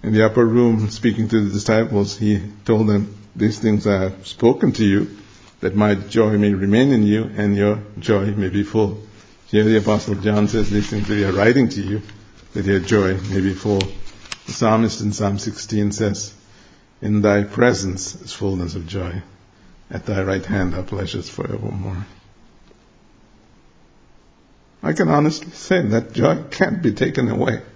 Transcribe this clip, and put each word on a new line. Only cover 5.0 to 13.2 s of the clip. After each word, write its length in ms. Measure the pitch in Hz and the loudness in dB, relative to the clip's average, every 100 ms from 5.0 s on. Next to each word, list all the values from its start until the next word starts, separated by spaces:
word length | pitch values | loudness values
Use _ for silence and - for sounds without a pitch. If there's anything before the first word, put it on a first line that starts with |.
| - - - - - _ | 0 -8 -20 -20 -20 _
that 160 | 90 98 | -4 2
my 200 | 104 98 | 2 0
joy 420 | 98 113 107 104 | 0 2 2 4
may 160 | 104 | 2
remain 380 | 98 98 110 135 | 2 2 4 4
in 120 | 123 | 4
you, 260 | 104 107 110 104 | 4 2 -2 -2
and 200 | 104 101 | 0 2
your 240 | 104 104 - - | 2 0 -6 -10
joy 320 | - 101 101 104 | 0 0 0 -2
may 140 | 95 | -2
be 140 | 101 | -2
full." 380 | 101 110 104 107 - - - - - | -2 0 0 -4 -14 -20 -20 -20 -2
Here 160 | 104 | 2
the 140 | 107 110 | 4 4
Apostle 380 | 104 104 - 101 | 4 0 0 -2
John 320 | 104 104 104 | 0 2 2
says, 220 | 113 101 | 2 2
"These 180 | 104 104 | 0 -2
things 220 | 104 104 | -4 -2
we 160 | 104 98 | 0 0
are 80 | |
writing 360 | 92 107 127 117 | 2 4 4 2
to 120 | 104 | -2
you, 200 | 95 104 - - - - - | -6 -6 -8 -20 -20 -20 -12
that 120 | - 95 | -6 0
your 140 | 98 | 0
joy 380 | 85 107 95 95 | 2 2 2 -2